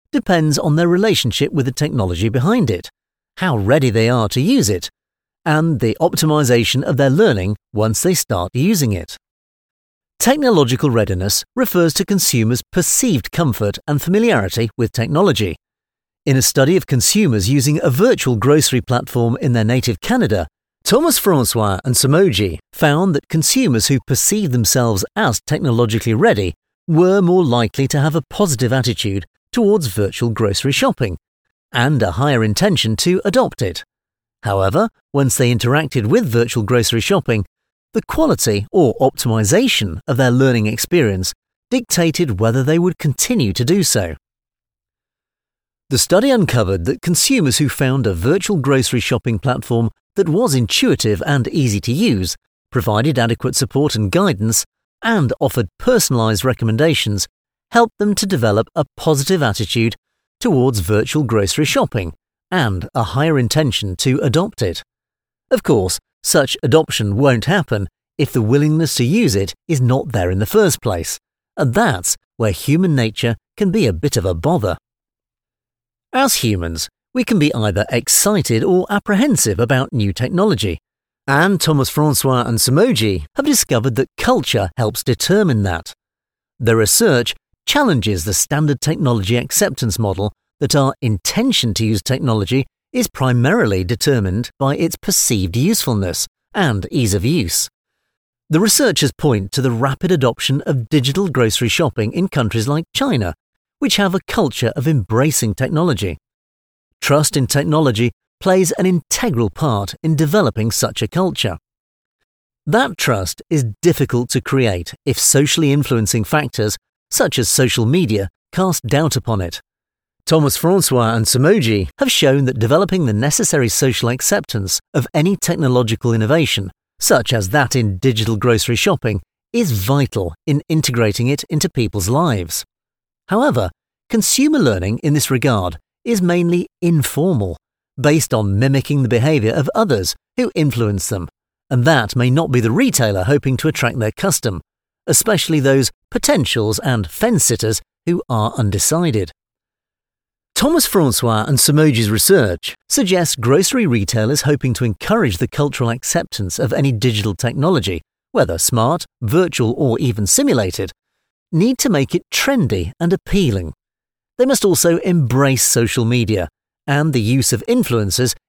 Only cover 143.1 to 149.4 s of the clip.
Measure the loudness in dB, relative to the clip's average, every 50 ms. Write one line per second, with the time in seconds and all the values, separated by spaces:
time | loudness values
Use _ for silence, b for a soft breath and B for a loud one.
143.1 | 0 0 0 2 0 0 0 -2 -2 -2 -2 -4 -2 -2 -4 -4 -2 -2 -4 -4
144.1 | -4 -2 -2 -2 -2 -2 -4 -4 -6 -6 -12 _ _ _ _ _ _ _ _ 0
145.1 | 0 0 2 2 0 0 0 0 0 2 2 4 4 4 2 0 -4 _ _ _
146.1 | -6 -2 0 2 2 2 0 0 -2 -2 -2 -2 -2 -2 -2 -2 -2 -2 -2 -4
147.1 | -4 -2 0 2 2 2 2 0 0 0 0 -2 -2 -4 -6 _ _ _ _ -4
148.1 | -4 -4 -2 -4 -2 -2 -2 -2 -2 -2 -2 -2 0 -2 -2 0 0 0 0 0
149.1 | 0 -2 -4 -4 -10 _